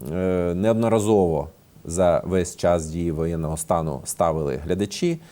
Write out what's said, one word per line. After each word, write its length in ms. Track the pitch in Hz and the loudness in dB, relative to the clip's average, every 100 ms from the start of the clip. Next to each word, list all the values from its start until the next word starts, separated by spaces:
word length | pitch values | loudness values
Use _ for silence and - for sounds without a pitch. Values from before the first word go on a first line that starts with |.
| 64 | -8
е, 420 | 90 92 90 87 87 | -2 0 0 0 0
неодноразово 920 | 110 113 113 113 104 104 87 76 73 - _ - - | 2 2 2 2 4 4 4 0 -4 -12 _ -16 -6
за 340 | 85 90 80 87 | 2 4 2 2
весь 300 | 92 85 - | 0 0 0
час 300 | 87 87 78 | 2 2 0
дії 260 | 85 85 | -4 -4
воєнного 460 | 78 82 82 78 80 | -2 -2 -2 -4 -4
стану 440 | - 85 80 67 - | -2 0 0 -4 -8
ставили 500 | - 85 80 71 65 | 0 0 0 -2 -4
глядачі, 640 | 82 90 104 - 175 165 - | -4 -2 -2 -2 -2 -2 -8